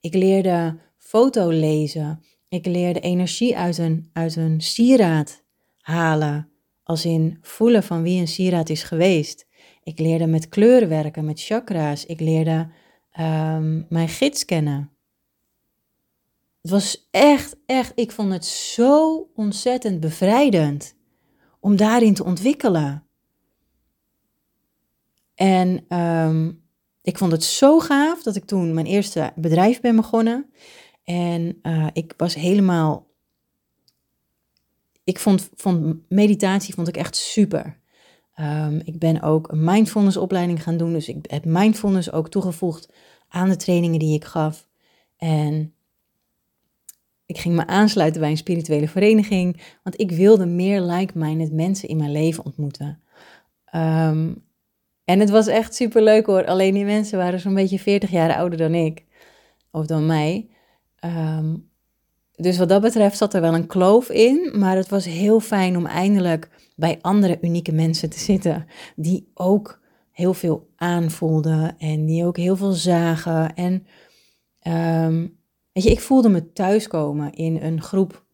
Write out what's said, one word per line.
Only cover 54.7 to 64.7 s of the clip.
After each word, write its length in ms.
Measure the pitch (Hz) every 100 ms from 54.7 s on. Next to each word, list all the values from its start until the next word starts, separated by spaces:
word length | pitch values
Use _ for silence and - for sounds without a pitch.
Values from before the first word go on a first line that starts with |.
| _ _ _
en 160 | - 185
het 100 | 208
was 160 | 214 214
echt 280 | 214 226
superleuk 520 | - 240 226 214 214 214
hoor. 200 | 190 -
Alleen 280 | 185 190
die 100 | 196
mensen 340 | 202 208 208 202
waren 220 | 180 185
zo'n 140 | 190
beetje 240 | 190 190 190
veertig 320 | - 202 196
jaar 260 | 175 165 143
ouder 220 | 180 165
dan 160 | 160
ik. 300 | 170 160 160 _ _ _ _ _ _ _
Of 160 | 160 156
dan 200 | 160 156
mij. 420 | 160 151 190 220 _ _ _ _ _
Ehm, 560 | 170 165 156 156 156 160 - _ _ _ _ _ _ _
dus 220 | 180 180
wat 100 | 180
dat 140 | 196
betreft 340 | 220 226 202 202
zat 180 | 208
er 60 | 196
wel 140 | 165
een 120 | 165 165
kloof 420 | 190 185 220 254
in. 420 | - 233 285 349
Maar 240 | 208 190